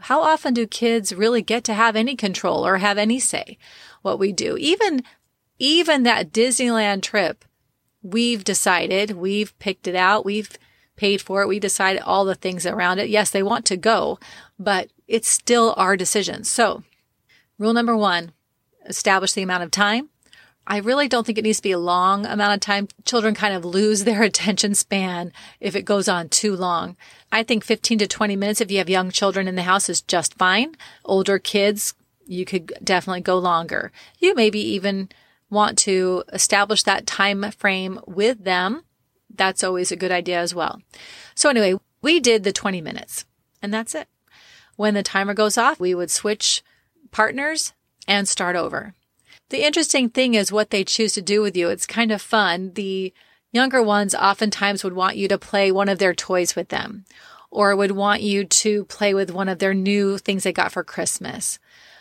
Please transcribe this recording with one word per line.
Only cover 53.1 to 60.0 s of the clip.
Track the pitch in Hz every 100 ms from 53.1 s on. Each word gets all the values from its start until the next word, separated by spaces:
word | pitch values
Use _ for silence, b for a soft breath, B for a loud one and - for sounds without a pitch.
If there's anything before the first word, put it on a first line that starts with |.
| b b b _
younger | 233 262 262
ones | 214 202 202 -
oftentimes | 196 196 214 - 202 202
would | 196
want | 180 185 196
you | 190
to | 196
play | - 202 196
one | 190 196
of | 190
their | 190 170
toys | - 185 175 170
with | -
them, | - - 208 - B B B B
or | - 202 196
would | 202
want | 196 202 208
you | 208 196 202
to | - 220 208 190
play | - 208
with | 196 180
one | 180 190
of | 180
their | 190 196
new | 190 202